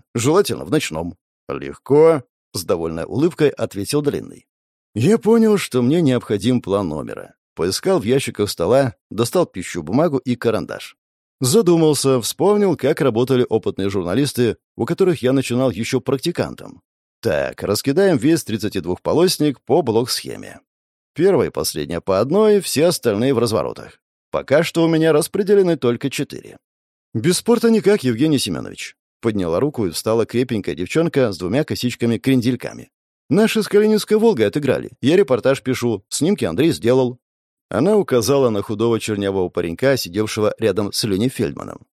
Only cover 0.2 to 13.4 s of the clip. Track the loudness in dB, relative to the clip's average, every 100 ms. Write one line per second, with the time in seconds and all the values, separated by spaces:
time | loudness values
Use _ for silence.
0.2 | 0 2 0 -4 -2 -2 -2 -6 -8 -10
1.2 | _ _ -12 -10 -10 -10 2 6 6 4
2.2 | -2 _ _ -8 -2 -2 -2 -6 -6 -2
3.2 | -2 2 0 0 -6 -6 -4 -2 -2 -4
4.2 | -6 -18 _ _ _ _ _ -2 2 2
5.2 | 4 4 4 2 0 0 2 2 2 0
6.2 | 0 -2 0 0 0 -2 -2 -6 -8 -12
7.2 | -16 _ _ -4 -2 -2 0 0 2 0
8.2 | -2 -4 -4 -2 2 2 2 -4 -10 -4
9.2 | -2 0 -2 -4 -10 -8 -2 0 2 0
10.2 | -4 -4 -2 -2 -4 -10 -16 _ _ _
11.2 | _ -6 0 2 4 4 4 2 2 0
12.2 | -2 -2 0 2 0 0 0 0 0 0
13.2 | 2 2